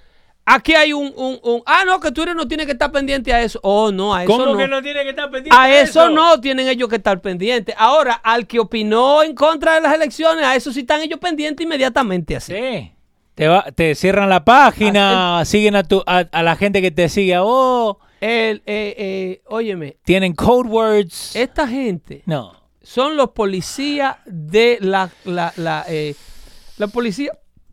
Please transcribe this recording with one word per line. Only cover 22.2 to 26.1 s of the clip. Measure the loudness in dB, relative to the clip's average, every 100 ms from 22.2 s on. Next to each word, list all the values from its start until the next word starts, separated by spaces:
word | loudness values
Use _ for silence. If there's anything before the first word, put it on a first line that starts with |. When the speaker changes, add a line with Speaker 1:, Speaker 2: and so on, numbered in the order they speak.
| -8
Speaker 2:
No. | -8 -8 _ _ _
Speaker 1:
son | _ -4 -2 0
los | -2
policías | -2 -4 -4 -8 -8 -6 -4 -4 -6 -14
de | -14 -2 2 2 2
la, | 0 -2 -2 -8
la, | -10 -6 -6 -6
la, | -6 -6 -6
eh, | -6 -6